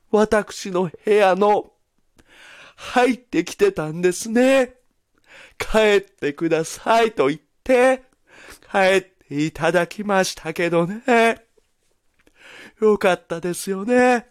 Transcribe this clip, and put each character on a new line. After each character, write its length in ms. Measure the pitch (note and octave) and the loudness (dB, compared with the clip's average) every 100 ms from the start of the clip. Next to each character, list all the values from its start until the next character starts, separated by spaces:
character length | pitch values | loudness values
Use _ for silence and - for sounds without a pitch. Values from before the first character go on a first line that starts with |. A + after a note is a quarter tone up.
| _ | _
私 640 | G#3 G#3+ G#3+ G3+ - G3+ | 0 2 0 -2 -10 -6
の 180 | F3 F#3 - - | -4 -4 -4 0
部 60 | |
屋 240 | G#3 G3 F#3 | 2 4 4
の、 360 | G3+ G3+ - _ _ _ _ _ _ - - - - - | 2 2 -2 _ _ _ _ _ _ -20 -20 -20 -20 -20
入 380 | - - B3 | -6 0 0
っ 40 | B3+ | 0
て 280 | _ C#4+ F3+ | _ -6 -6
き 80 | |
て 180 | - G4+ | 0 0
た 200 | F#4+ D#3 | 0 -6
ん 100 | D#3+ | -4
で 100 | F3+ | -2
す 200 | F3+ A3+ | -2 -4
ね。 420 | A3+ B3+ C4+ B3+ - _ _ _ _ _ - - - | 0 2 2 0 -6 _ _ _ _ _ -20 -20 -12
「帰 380 | - A3 G#3+ G3+ | -4 2 2 2
っ 40 | |
て 320 | G3 _ C#3+ | 0 _ -8
く 160 | C#3+ E3 | -4 -2
だ 160 | D#3+ D#3+ | -2 -4
さ 380 | - - A3+ | -6 -2 0
い」 80 | A#3 | 0
と 140 | - C#3 | 0 -2
言 100 | D#3 | -2
っ 20 | _ _ | _ _
て、 400 | - B3+ B3+ C4 - _ _ - - - - | 0 2 2 0 -6 _ _ -20 -20 -20 -6
帰 60 | G3+ | 0
っ 240 | F#3+ F#3+ | 2 2
て 140 | F#3 _ _ | -2 _ _
い 220 | C#3 D#3 | -6 -4
た 200 | - D#3+ | -2 -2
だ 160 | F3 E3+ | 0 -2
き 160 | - | -6
ま 200 | G#3 F#3+ | -2 0
し 120 | F#3 - | 0 -4
た 180 | D#3+ | -10
け 160 | E3 E3+ | -4 -2
ど 160 | E3+ E3+ | 0 -2
ね。 600 | G#3+ - A#3 A3+ A3+ _ _ _ _ _ _ _ _ _ _ - - - _ | -4 0 2 2 -2 _ _ _ _ _ _ _ _ _ _ -20 -20 -20 _
よ 160 | G#3+ G#3 | 0 2
か 160 | G3+ | 0
っ 120 | F3 - | -2 -4
た 140 | E3+ | -8
で 140 | F3 | -6
す 160 | F3 - | -8 -8
よ 160 | F#3+ G#3 | -8 -2
ね。 420 | B3 B3 B3 A3+ | 2 2 0 -4